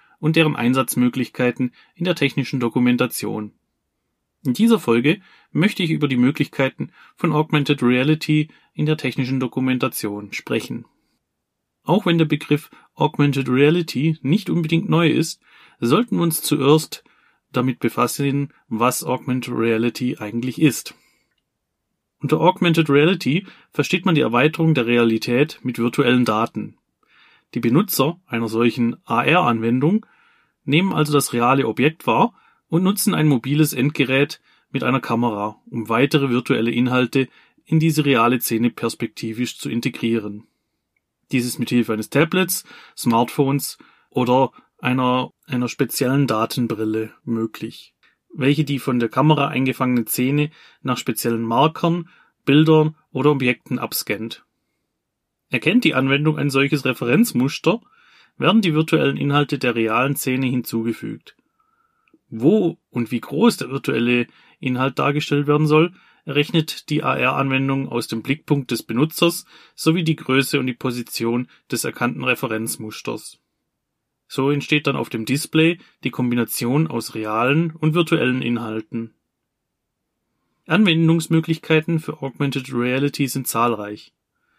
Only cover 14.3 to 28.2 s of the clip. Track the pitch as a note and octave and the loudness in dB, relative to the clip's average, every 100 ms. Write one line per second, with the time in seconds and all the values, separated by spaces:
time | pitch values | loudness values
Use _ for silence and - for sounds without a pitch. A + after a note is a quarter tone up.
14.3 | G3 - E3+ D#3 E3 - D#3+ E3 B2 D#3+ | 0 0 -2 0 0 2 2 2 2 -2
15.3 | - _ - - - A#2 F3 A#3+ F3+ E3+ | -6 _ -20 -20 -4 2 2 2 0 0
16.3 | D#3+ - C#3+ C#3 D#3 - - _ _ _ | -2 -2 0 4 4 2 -14 _ _ _
17.3 | _ _ B2 B2+ A#2+ A#2+ - A#2+ - C#3 | _ _ -2 -2 0 -2 0 -2 0 -2
18.3 | C#3+ C#3+ _ - A2 B2 - - B2+ - | 0 -4 _ -8 0 0 0 -4 -6 -2
19.3 | B2+ A#2+ A#2+ A#2 A2 A#2 - B2 - G#2 | -4 -4 -2 0 0 0 -2 -6 -6 -8
20.3 | A#2 B2+ - D#3 A2 - - _ _ _ | -6 -6 2 2 0 -10 -18 _ _ _
21.3 | _ _ _ _ _ _ _ _ - D3 | _ _ _ _ _ _ _ _ -10 -2
22.3 | D#3 E3 F3 F3 E3 D3+ C#3+ D#3+ F#3 - | 2 2 2 2 2 4 4 4 2 0
23.3 | G3 F#3+ - _ - C3+ F3+ F#3 D#3 B2 | -2 -4 -20 _ -4 -2 0 2 2 2
24.3 | A#2+ D3+ D#3 D#3+ C#3+ A#2 A#2+ A#2 A2+ A#2+ | 2 2 2 2 2 2 4 4 2 0
25.3 | A#2+ A#2+ - B2+ A#2+ E3 D#3 C3 B2 A2+ | 0 0 -2 -8 -2 -2 0 2 2 2
26.3 | G#2+ A2+ A2 G#2 - _ _ _ _ _ | 0 -2 -6 -10 -14 _ _ _ _ _
27.3 | _ _ B2 A#2 C#3 G3+ - C3+ E3+ | _ _ -4 2 2 0 0 0 -2